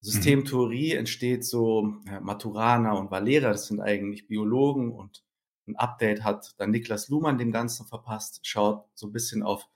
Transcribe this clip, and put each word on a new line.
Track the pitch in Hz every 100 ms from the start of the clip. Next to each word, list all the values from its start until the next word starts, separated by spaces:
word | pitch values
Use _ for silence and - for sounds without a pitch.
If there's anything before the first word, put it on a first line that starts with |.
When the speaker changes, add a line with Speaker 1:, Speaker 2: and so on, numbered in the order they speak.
| -
Speaker 1:
Mhm. | 107 95 139
Speaker 2:
Systemtheorie | 135 127 117 120 156
entsteht | 147 117 - 123 123 -
so, | 120 113 110 107 104 104
ja, | 98
Maturana | 95 101 110 104 117 120 110
und | 101 98
Valera, | 95 107 147 127
das | 104 -
sind | 104
eigentlich | 104 101 101 101 -
Biologen, | 107 107 123 139 139 120
und | - 101 - _ _ _ _ -
ein | 107
Update | 120 - 110 104
hat | 107 104 - -
dann | 101
Niklas | 117 113 104 -
Luhmann | 151 156 127
dem | 117
Ganzen | 113 117 117 -
verpasst, | - - 110 - - -
schaut | 107 104 104 - -
so | 104
ein |
bisschen | 113 117 117
auf | 98 98 -